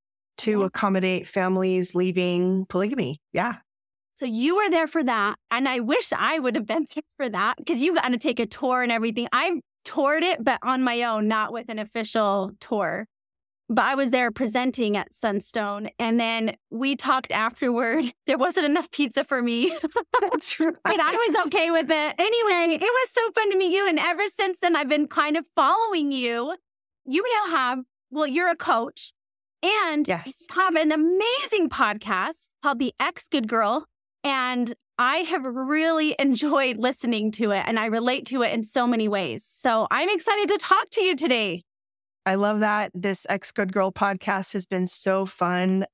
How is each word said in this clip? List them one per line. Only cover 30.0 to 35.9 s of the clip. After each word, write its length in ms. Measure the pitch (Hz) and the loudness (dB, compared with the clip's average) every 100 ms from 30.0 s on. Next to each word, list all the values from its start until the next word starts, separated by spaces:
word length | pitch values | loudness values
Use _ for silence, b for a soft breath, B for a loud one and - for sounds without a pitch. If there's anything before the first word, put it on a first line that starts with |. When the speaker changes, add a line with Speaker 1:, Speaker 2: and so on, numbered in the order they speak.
| 285 | 0
Speaker 1:
Yes. 200 | 170 269 - - | -2 -6 -16 -6
Speaker 2:
you 60 | 349 | 0
have 140 | 381 330 | 2 2
an 160 | 311 | 2
amazing 800 | 311 320 370 453 523 539 427 320 | 4 4 2 2 0 0 0 0
podcast 800 | - 226 214 220 185 226 - - _ | 2 0 0 -2 -2 -2 -6 -16 _
called 160 | 294 240 | -2 0
The 140 | 262 - | -2 -2
Ex 280 | 277 - - | -4 -4 -2
Good 200 | 294 214 | -2 0
Girl, 380 | 226 208 262 - _ _ _ | 2 2 0 -4 _ _ _
and 500 | 285 269 254 247 240 240 _ - | -2 0 0 0 -2 -6 _ 0
I 200 | 247 320 | 2 2
have 260 | 359 339 | 0 -2
really 720 | 262 247 262 302 320 | -4 -4 0 2 2